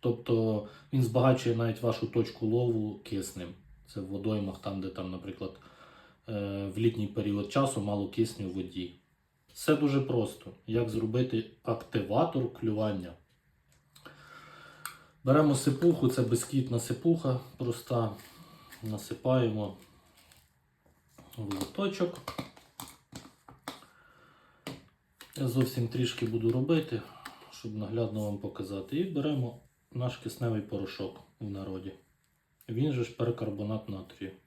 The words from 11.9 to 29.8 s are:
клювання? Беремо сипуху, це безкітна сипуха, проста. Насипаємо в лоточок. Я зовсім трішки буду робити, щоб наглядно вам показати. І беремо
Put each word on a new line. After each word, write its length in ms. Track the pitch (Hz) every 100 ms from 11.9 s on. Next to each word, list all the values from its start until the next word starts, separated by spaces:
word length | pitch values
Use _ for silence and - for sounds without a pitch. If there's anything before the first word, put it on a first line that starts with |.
| 117 95 - 165 135 117
клювання? 600 | - 113 107 107 98 87 - _ _ _ _ _ _ _ - - - - - - - - - - - - _ 123
Беремо 280 | 147 151
сипуху, 540 | 135 - 131 170 160 127
це 140 | -
безкітна 560 | 113 - - 135 127 120
сипуха, 640 | - 120 170 165 135 127 - -
проста. 600 | 120 117 - 120 110 - - - - - - -
Насипаємо 920 | 110 107 - 117 127 131 120 107 101 95 - - _ _ _ - _ _ _ _ _ _ _ - - -
в 180 | 104
лоточок. 640 | 95 95 - 196 190 175 - - - - - - _ - - _ - - _ - - - - - _ _ _ - _ _ _ - - - _ _ _ - -
Я 120 | 135
зовсім 400 | 123 127 - 117
трішки 380 | 127 123 - 113
буду 260 | 113 113
робити, 500 | 123 143 160 - 110 - - - - -
щоб 260 | - 110 107
наглядно 480 | 107 113 110 107
вам 140 | 104 101
показати. 580 | 98 - - 101 - 143
І 80 |
беремо 560 | 185 147 147 143 120 117 - _